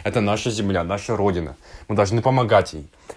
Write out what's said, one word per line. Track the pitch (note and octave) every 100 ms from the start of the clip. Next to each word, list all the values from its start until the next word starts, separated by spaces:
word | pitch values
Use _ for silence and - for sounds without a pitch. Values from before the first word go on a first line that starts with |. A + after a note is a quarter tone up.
это | G#2 A2+
наша | G#2 G#2+ B2+
земля, | G#2+ G2 F2+
наша | E2+ G2+ - G#2
родина. | G2+ F2 D#2 - - - -
Мы | G#2
должны | G2 A#2
помогать | C3 C3 A#2 G#2 F#2
ей. | D#2 C#2+ _ -